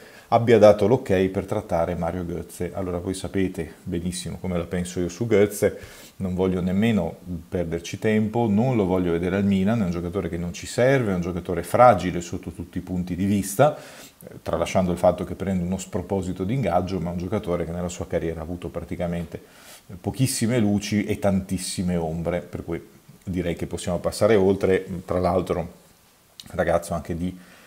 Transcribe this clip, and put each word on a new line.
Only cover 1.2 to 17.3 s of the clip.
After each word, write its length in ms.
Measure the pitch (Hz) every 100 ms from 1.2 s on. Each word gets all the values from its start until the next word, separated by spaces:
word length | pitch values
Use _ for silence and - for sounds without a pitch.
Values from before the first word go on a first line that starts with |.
| 95
per 160 | 95 90
trattare 500 | 107 - 85 85 85
Mario 280 | 85 90
Götze. 480 | 85 85 80 - 87
Allora 240 | 98 92 87
voi 160 | 95
sapete 640 | 95 87 98 92 92 78 -
benissimo 540 | 95 87 87 87 85 82
come 180 | 92 87
la 80 | 85
penso 340 | 90 87 92
io 100 | 87
su 180 | - 117
Götze, 500 | 101 104 - 101 - - - - -
non 160 | 95
voglio 280 | 90 95 90
nemmeno 560 | 92 95 113 104 82 - 92 85 -
perderci 520 | 92 82 82 - 101
tempo, 480 | 110 107 107 117 117
non 260 | 101 131 120
lo 100 | 92
voglio 260 | 92 87
vedere 240 | 85 90 98
al 100 | 101
Milan, 360 | 95 95 117
è 40 | 90
un 60 |
giocatore 380 | 87 87 98 85
che 80 | 85
non 160 | 87
ci 120 | - 87
serve, 460 | - 127 135 110
è 40 | 90
un 60 |
giocatore 400 | 87 87 90 85
fragile 580 | 82 107 123 95 87 85
sotto 300 | - 92 92
tutti 260 | - 87 92
i 40 |
punti 340 | 87 90 90 85
di 100 | 98
vista, 520 | 104 - - 147 147
eh, 600 | - - - _ - -
tralasciando 500 | - 80 82 101 90
il 60 | 85
fatto 260 | 90 85
che 120 | 87 87
prende 280 | 95 92
uno 140 | 87 95
sproposito 640 | - - 87 98 90 92
di 100 | 95
ingaggio, 460 | 135 98 87 92 95
ma 100 | 85
è 40 |
un 60 | 87
giocatore 460 | 87